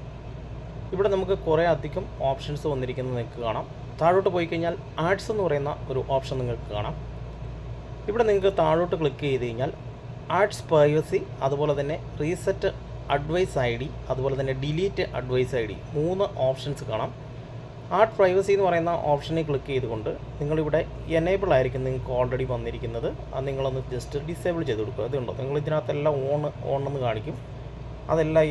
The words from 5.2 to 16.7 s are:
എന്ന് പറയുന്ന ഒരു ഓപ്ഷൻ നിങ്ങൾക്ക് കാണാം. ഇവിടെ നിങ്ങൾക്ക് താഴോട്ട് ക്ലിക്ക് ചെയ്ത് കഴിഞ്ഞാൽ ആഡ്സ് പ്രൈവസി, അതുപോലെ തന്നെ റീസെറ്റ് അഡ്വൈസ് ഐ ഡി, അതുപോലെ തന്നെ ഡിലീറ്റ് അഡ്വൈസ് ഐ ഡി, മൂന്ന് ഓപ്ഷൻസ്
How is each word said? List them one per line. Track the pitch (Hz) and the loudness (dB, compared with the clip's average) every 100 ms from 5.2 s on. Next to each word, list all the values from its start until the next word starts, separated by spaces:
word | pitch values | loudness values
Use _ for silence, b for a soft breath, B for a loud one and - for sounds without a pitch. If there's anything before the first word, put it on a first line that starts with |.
| - | 0
എന്ന് | 214 175 | 0 2
പറയുന്ന | 143 143 151 - | 2 0 -4 -4
ഒരു | 131 123 135 | -2 0 0
ഓപ്ഷൻ | - 127 | 0 -2
നിങ്ങൾക്ക് | 120 113 - | -2 -4 -4
കാണാം. | 104 110 143 - - - - - - - - - - - | -4 -4 -6 -8 -10 -10 -10 -10 -10 -10 -10 -10 -8 0
ഇവിടെ | 220 220 | 2 4
നിങ്ങൾക്ക് | 202 196 175 | 6 4 4
താഴോട്ട് | 156 160 175 175 | 4 4 2 2
ക്ലിക്ക് | 151 127 147 | 0 0 0
ചെയ്ത് | 127 120 | 2 0
കഴിഞ്ഞാൽ | 113 143 - - - - - - 170 | -2 -2 -4 -10 -12 -12 -10 -2 2
ആഡ്സ് | 214 - - | 2 2 4
പ്രൈവസി, | 156 147 156 151 185 - - 135 | 8 8 6 2 -2 -2 -2 0
അതുപോലെ | 143 151 143 | 2 2 0
തന്നെ | 143 160 - - | -2 -4 -6 -4
റീസെറ്റ് | 151 175 190 185 196 - - - - 143 | -2 -2 -2 0 0 -2 -8 -8 -2 0
അഡ്വൈസ് | 147 175 185 147 123 | 2 2 2 2 0
ഐ | 117 | 0
ഡി, | 127 - - | -4 -6 -4
അതുപോലെ | 127 135 135 | -2 0 0
തന്നെ | 135 131 147 | -2 -2 -2
ഡിലീറ്റ് | 156 196 190 - - | 0 0 0 -4 -4
അഡ്വൈസ് | 123 127 127 127 | 0 2 2 0
ഐ | 107 | -2
ഡി, | 95 - 151 | -6 -6 -2
മൂന്ന് | 160 185 220 - 131 | 0 0 0 2 0
ഓപ്ഷൻസ് | 131 143 | 0 -4